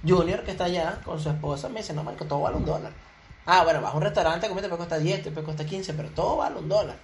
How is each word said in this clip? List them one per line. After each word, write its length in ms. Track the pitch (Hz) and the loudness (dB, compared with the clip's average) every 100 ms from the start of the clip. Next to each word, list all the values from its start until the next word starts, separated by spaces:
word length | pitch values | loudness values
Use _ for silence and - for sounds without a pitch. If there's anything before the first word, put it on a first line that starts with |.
| 160 | 6
Junior, 380 | 180 170 208 | 6 6 0
que 60 | - | -4
está 140 | 180 | -2
allá 360 | 180 180 160 208 - | 0 0 -2 -4 -8
con 120 | 165 | -4
su 120 | 151 | -2
esposa, 400 | 147 147 143 - | -2 -2 -4 -4
me 100 | 220 | -8
dice, 140 | 208 | -6
"No, 100 | 151 | -6
marico, 220 | 151 - 151 | -6 -8 -4
todo 140 | 143 | 0
vale 140 | 165 156 | 0 0
un 80 | 147 | 0
dólar". 260 | 160 107 - - - - - - | -2 -4 -14 -20 -20 -20 -14 4
Ah, 180 | 185 | 6
bueno, 160 | 165 156 | 6 4
vas 140 | 107 | 2
a 20 | 147 | 0
un 60 | |
restaurante, 440 | 202 208 165 170 214 | 2 2 2 2 -2
comete, 200 | 185 196 | -2 -4
te 0 | |
puede 120 | 170 170 | -6 -2
costar 140 | 160 | 0
diez, 220 | 156 196 | 2 0
te 80 | 165 | -2
puede 160 | 156 156 | -6 -6
costar 180 | 156 | -6
quince, 300 | 151 190 185 | -4 -4 -4
pero 160 | 156 - | -6 -6
todo 260 | - 196 - | -2 0 2
vale 220 | - - | 0 -2
un 100 | 151 | 2
dólar. 280 | 208 156 - | 2 2 -6